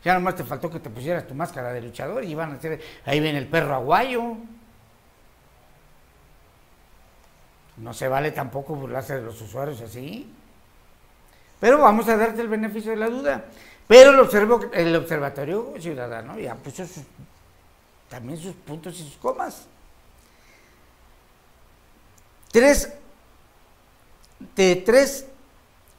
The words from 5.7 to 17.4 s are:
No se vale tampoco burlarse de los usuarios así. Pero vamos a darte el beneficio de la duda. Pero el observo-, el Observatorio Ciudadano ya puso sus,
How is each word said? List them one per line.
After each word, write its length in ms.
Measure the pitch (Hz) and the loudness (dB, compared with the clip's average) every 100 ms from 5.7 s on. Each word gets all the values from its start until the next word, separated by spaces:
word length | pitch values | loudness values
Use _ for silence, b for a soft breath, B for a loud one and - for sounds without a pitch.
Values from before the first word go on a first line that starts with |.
| _ _ _ _ _ _ - _ _ _ _ _ - - _ _ _ _ _ _ - | _ _ _ _ _ _ -20 _ _ _ _ _ -20 -20 _ _ _ _ _ _ -20
No 160 | 113 | -18
se 160 | 120 135 | -8 -4
vale 220 | 131 151 | -2 -4
tampoco 440 | 151 135 135 139 151 | -6 -8 -10 -10 -10
burlarse 400 | 131 123 135 135 | -8 -10 -8 -10
de 60 | |
los 200 | 113 107 | -10 -14
usuarios 380 | 107 110 143 131 | -14 -10 -10 -10
así. 500 | 113 110 135 220 294 - _ - _ _ _ _ _ _ _ b b _ | -14 -14 -14 -14 -16 -20 _ -20 _ _ _ _ _ _ _ b b _
Pero 160 | 208 285 | 4 6
vamos 320 | 269 214 226 | 6 4 2
a 80 | 220 | 2
darte 240 | 226 220 | 0 -2
el 80 | 233 | -6
beneficio 420 | 214 214 214 208 | -4 -6 -8 -8
de 60 | 220 | -6
la 120 | 220 | -4
duda. 360 | 247 285 269 - B B B - | -4 -4 -6 -8 B B B 8
Pero 240 | 233 269 | 12 12
el 80 | 269 | 12
observo-, 520 | 240 208 208 233 240 | 6 4 2 0 0
el 240 | 202 170 165 | -2 0 0
Observatorio 760 | - 165 139 139 139 196 240 190 | -2 -4 -4 -6 -6 -6 -8 -12
Ciudadano 600 | 170 139 120 117 113 208 | -12 -10 -10 -12 -12 -12
ya 160 | 151 117 | -12 -12
puso 300 | 143 131 180 | -16 -16 -16
sus, 180 | - 139 - 139 _ | -16 -20 -20 -20 _